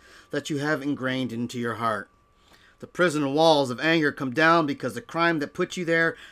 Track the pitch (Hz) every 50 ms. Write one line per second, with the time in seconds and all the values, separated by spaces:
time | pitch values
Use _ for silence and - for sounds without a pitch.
0 | _ - - - - _ - 143 143 - 160 139 143 151 156 135 135 147 139 -
1 | 127 131 131 131 131 113 113 117 120 117 - 123 120 117 113 107 117 113 107 101
2 | 104 - _ _ _ _ _ _ _ _ _ - _ _ _ - - - - -
3 | 175 175 139 151 147 135 135 151 160 165 156 143 139 120 123 117 139 160 165 165
4 | 151 143 139 - 143 131 120 156 156 160 165 170 160 139 139 - - 123 104 120
5 | - - - 165 170 170 170 151 143 - - - 180 170 - 185 175 156 165 165
6 | 165 165 160 - - -